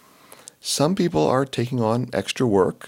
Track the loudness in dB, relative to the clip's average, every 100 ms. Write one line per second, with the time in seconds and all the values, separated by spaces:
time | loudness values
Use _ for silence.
0 | _ _ -20 -20 -20 -14 -6 0 0 0
1 | 0 0 2 2 0 -4 -4 -2 0 0
2 | -2 -4 -4 -2 2 4 2 0